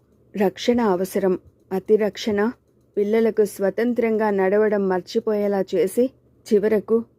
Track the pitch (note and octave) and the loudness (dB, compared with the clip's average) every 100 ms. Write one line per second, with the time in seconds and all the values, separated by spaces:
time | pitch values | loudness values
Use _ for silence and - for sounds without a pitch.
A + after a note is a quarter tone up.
0 | _ _ _ G3 F#3+ - - A#3+ A3 F3+ | _ _ _ -2 -2 0 -2 0 2 0
1 | F#3+ G#3 F#3+ F#3 - _ - F#3+ - G#3 | -2 -2 0 -2 -6 _ -8 -4 2 2
2 | G#3 - A3+ G3+ A3 - _ _ _ G3+ | 2 -4 -4 -2 -2 -4 _ _ _ -4
3 | G#3 A3+ A3+ G#3+ G3+ - G3 F#3+ A#3+ A#3 | -2 0 0 0 -2 -2 -2 0 -2 0
4 | A3+ G#3+ G#3+ G3 F#3+ G#3 G#3+ G#3 F#3+ F#3 | 0 0 0 0 2 2 2 2 0 -2
5 | F3+ A3+ A3 G#3 G3+ G3 F#3+ F#3 F#3+ A#3+ | -4 -4 -2 -2 0 -2 -2 -2 0 0
6 | C4 - _ _ - G#3 G#3+ G#3 - A3+ | -2 -4 _ _ 0 2 2 0 0 -2
7 | - | -2